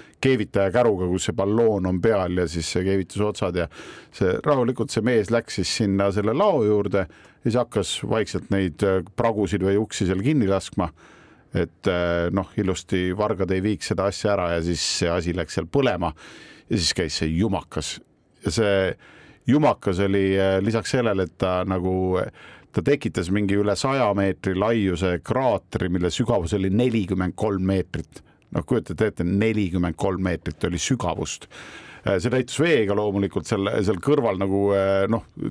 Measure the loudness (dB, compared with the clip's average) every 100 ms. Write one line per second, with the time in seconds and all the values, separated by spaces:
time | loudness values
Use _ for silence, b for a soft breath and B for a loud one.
0 | B _ 2 2 0 0 2 4 4 2
1 | 0 0 -2 -2 0 4 4 2 0 2
2 | 2 2 0 0 -2 -2 -4 -2 0 0
3 | -2 -2 -2 -2 -2 -2 -4 B B B
4 | B -2 0 2 0 2 0 -2 -4 -2
5 | 2 2 2 0 -2 -4 -4 0 0 2
6 | 2 0 0 2 2 2 2 2 2 -2
7 | -2 B B B -2 0 0 -2 -2 -4
8 | -2 -2 -2 -6 -2 0 0 0 2 2
9 | -2 -2 0 0 -2 0 2 0 -2 -2
10 | -2 0 0 0 2 0 -2 -4 -4 B
11 | B B B B B -4 -4 -2 -2 0
12 | 0 0 0 -2 -4 -2 -2 -2 -2 -2
13 | 0 0 -2 -2 -2 0 0 -2 -2 -2
14 | -2 -2 0 0 0 0 0 -2 -2 -2
15 | 0 0 -2 -2 -4 -6 -2 0 0 0
16 | -4 -6 B B B B -4 0 0 0
17 | -2 -2 -2 0 0 -2 -4 -8 -8 -10
18 | -18 _ _ _ -2 2 2 4 2 -2
19 | B B B B 0 4 4 2 0 0
20 | 2 2 2 2 2 2 0 -2 0 0
21 | 0 0 -2 -2 -2 0 -2 -2 0 0
22 | 0 0 -2 B B B -6 -2 0 0
23 | 0 -4 -2 0 2 2 2 0 0 2
24 | 2 2 0 0 -2 0 2 2 2 0
25 | 0 -2 -2 0 2 0 -2 -4 -2 0
26 | 0 0 0 0 0 0 2 2 2 0
27 | -2 -2 -2 -2 -2 0 0 0 -2 -8
28 | -10 -18 b b _ -6 0 -2 -2 -2
29 | -2 0 0 0 2 0 0 0 -2 -2
30 | -2 0 -2 -2 -6 -4 -4 -2 -2 -2
31 | -2 -4 -6 -10 -16 B B B B B
32 | -2 0 2 0 -2 0 2 4 2 0
33 | 0 0 0 -2 -2 -2 0 0 0 0
34 | 0 2 2 0 0 2 2 2 2 2
35 | 2 -2 -4 -8 -8